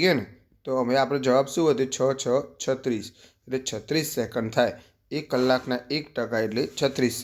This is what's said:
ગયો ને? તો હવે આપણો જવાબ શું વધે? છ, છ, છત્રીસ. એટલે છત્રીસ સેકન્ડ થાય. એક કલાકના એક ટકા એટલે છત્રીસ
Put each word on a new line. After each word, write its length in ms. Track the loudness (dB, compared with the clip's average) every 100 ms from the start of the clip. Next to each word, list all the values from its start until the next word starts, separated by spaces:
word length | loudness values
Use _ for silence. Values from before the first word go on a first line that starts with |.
ગયો 120 | 4 2
ને? 60 | 0 -12 _ _
તો 60 | -4 -2
હવે 160 | 2 2
આપણો 200 | 2 2 4
જવાબ 200 | 4 2
શું 120 | 2 2
વધે? 200 | 2 0
છ, 120 | 0 0 0
છ, 40 | 0 0 -2 -6
છત્રીસ. 460 | -4 -2 -2 -4 -6 -16 -20 _
એટલે 140 | -8 -6 -6
છત્રીસ 400 | -8 -4 -2 -2 -2
સેકન્ડ 360 | -4 -4 -2
થાય. 180 | 2 0 0 -14 _ _
એક 180 | -8 -2
કલાકના 540 | 0 2 2 0 -6 -4 -6
એક 120 | -6 -6
ટકા 240 | -4 -2 -2
એટલે 160 | -2 -4 -2
છત્રીસ 380 | -2 0 0 0